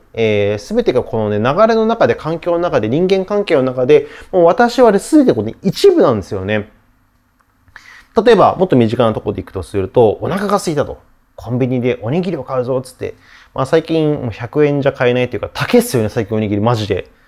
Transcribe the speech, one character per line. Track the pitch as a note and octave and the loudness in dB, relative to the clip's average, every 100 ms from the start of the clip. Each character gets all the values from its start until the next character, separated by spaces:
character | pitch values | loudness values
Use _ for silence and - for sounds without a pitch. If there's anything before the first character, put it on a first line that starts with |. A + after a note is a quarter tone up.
| _ | _
え | - A2 G#2 G2+ G#2+ | -4 0 0 0 -2
ー、 | - A3+ | -4 -2
全 | |
て | - | 0
が | B2 | 0
こ | - A2+ | -2 -2
の | G#2 | -2
ね、 | G#2 | 0
流 | A#2 D#3+ A3 | 0 2 2
れ | |
の | A3+ A3 | 2 0
中 | A3+ C3+ | 0 0
で、 | |
環 | A2+ D3+ E3 | 0 -4 -6
境 | F3 | -4
の | E3+ | -2
中 | F3 C#3 | 0 -2
で、 | G#2+ | 0
人 | D3 F#3 | 0 0
間 | F#3+ F#3 | 0 -2
関 | G#3 G3+ | -4 0
係 | D#3 | 0
の | |
中 | C3 B2 B2+ | 0 0 2
で、 | D3 - - - | 2 2 -10 -4
も | F#3 | 2
う | E3+ | 4
私 | F3 A#3+ B3 | 4 2 4
は | A#3+ | 4
ね、 | G3 | 4
全 | - D4+ B3+ | 2 2 4
て | |
こ | A2 | 2
の | G#2 - | -4 -6
一 | F#3+ - G4+ | -6 2 4
部 | F4 | 4
な | F3 | 4
ん | G#2+ | 2
で | |
す | F#2 | -4
よ | G2+ F#2+ | -8 -4
ね。 | G#2+ G#2 _ _ _ _ _ _ _ _ _ _ - - - _ - | -4 -6 _ _ _ _ _ _ _ _ _ _ -20 -20 -20 _ 0
例 | A3 | 4
え | G#3 | 4
ば、 | A#2+ A#2 | 4 2
も | F#3 | 0
っ | |
と | C#3 | 2
身 | A2+ | 2
近 | A#2 | 2
な | A2+ | 0
と | G#2+ | -2
こ | - | -6
ろ | G2+ | -8
で | |
い | |
く | F2+ | -8
と | F#2+ | -10
す | F2 G2+ | -8 -6
る | F#2 | -2
と、 | - A2 F2+ | 2 2 2
お | A2 | -4
腹 | F#3 G3+ | -6 -2
が | G3 | -4
空 | F#3 | -2
い | D3 | -4
た | - | -4
と。 | - _ _ _ - | -8 _ _ _ -18
コ | - | -8
ン | A#2+ | -4
ビ | A#2+ | -2
ニ | B2+ | -2
で | B2 A#2 | -2 -4
お | G#2+ | -4
に | D#3+ | -4
ぎ | F#3 | -4
り | E3+ | -6
を | |
買 | B2+ C3 | -6 -6
う | |
ぞ | A#2+ C3 | -4 -4
っ | |
つ | C3+ | -8
っ | |
て、 | - G2 - _ - _ - | -12 -12 -12 _ -20 _ -6
ま | |
あ、 | C3 | 0
最 | D#3+ | 0
近 | D#3 D#3+ D3+ | 0 0 0
も | D3 B2 | -2 -6
う | |
百 | - A#2+ D3 | -8 -6 0
円 | D3 C#3+ | 0 2
じ | C#3 | -2
ゃ | |
買 | C3+ B2+ | 0 0
え | B2 | 0
な | |
い | B2 | -2
と | G#2+ | -4
い | |
う | |
か、 | - | -8
高 | - - B3 | -8 0 2
い | |
っ | |
す | A#3+ B2 | 2 0
よ | |
ね、 | G#2+ | -2
最 | B2+ G2+ | -4 -4
近 | A2 | -2
お | |
に | G#2+ | -2
ぎ | G#2 | 0
り、 | |
マ | A2 A#2 | 0 0
ジ | G2+ | -2
で。 | G2 - _ | -4 -6 _